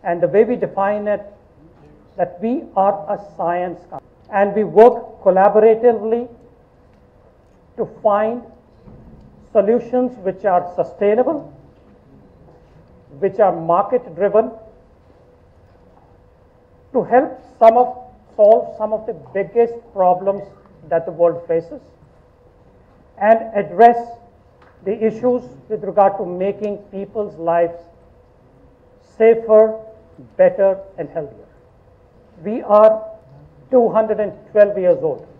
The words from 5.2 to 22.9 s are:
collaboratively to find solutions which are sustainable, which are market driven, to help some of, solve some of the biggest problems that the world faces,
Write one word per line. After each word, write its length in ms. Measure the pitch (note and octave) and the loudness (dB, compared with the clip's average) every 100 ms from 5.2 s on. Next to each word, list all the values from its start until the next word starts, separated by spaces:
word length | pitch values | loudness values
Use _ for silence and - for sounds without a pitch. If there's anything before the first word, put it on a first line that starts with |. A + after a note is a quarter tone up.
collaboratively 1040 | G3 F#3 G3+ G#3+ A3 A3 A#3+ A3 G#3+ A#3 B3 - - _ _ _ _ _ _ _ _ _ _ _ _ - | 0 4 4 4 4 4 2 0 -4 -6 -6 -18 -20 _ _ _ _ _ _ _ _ _ _ _ _ -10
to 120 | A3 - | -10 -4
find 400 | A3 G3+ A3 A#3+ - - _ _ - - - - - - - | -2 0 -2 -6 -14 -20 _ _ -20 -20 -20 -20 -20 -20 -4
solutions 640 | A3 G3 A#3 A#3 B3 B3+ A3+ | -2 2 0 -2 -4 -4 -6
which 260 | F#3+ F#3 G#3 | -8 -4 -2
are 260 | F3+ F3+ - | 0 -2 -6
sustainable, 760 | E3 - G3+ A3+ B3+ D4+ - - - _ _ _ _ - _ _ - _ _ - _ - _ C#3 | -6 -2 0 0 -2 -4 -10 -20 -20 _ _ _ _ -20 _ _ -20 _ _ -20 _ -20 _ -6
which 220 | F#3+ F#3+ | -6 0
are 120 | G3 | 0
market 640 | E3+ E3 E3+ G3+ B3+ - D#3 | 0 -2 -2 0 -4 -6 -6
driven, 360 | G3 F3 A#3+ - - _ _ _ _ _ _ _ _ _ _ _ _ _ _ _ _ _ _ _ _ _ _ | 0 0 -2 -8 -20 _ _ _ _ _ _ _ _ _ _ _ _ _ _ _ _ _ _ _ _ _ _
to 100 | C4 | -6
help 380 | F3+ A#3 D#4+ - - _ | 0 0 0 -10 -20 _
some 180 | A3+ A#3+ | 4 4
of, 220 | B3 - - - _ - | 0 -4 -18 -20 _ 2
solve 420 | G#3 A3+ - - | 4 4 0 -8
some 160 | G#3+ | -8
of 140 | G#3+ A#3 | -6 -8
the 60 | E3+ - | -14 -10
biggest 400 | F#3+ F#3+ A#3 A#3 - - | -8 -4 0 -2 -2 -14
problems 520 | G3 F#3 F3+ G3 G3+ G3+ - _ - D#3 | -2 0 2 -2 -6 -10 -20 _ -20 -6
that 200 | E3 E3 | -4 -4
the 40 | |
world 360 | D#3 E3+ E3 - | 0 0 0 -4
faces, 340 | E3 E3 C#4+ - _ _ _ _ _ _ _ _ _ _ | -6 -6 -18 -20 _ _ _ _ _ _ _ _ _ _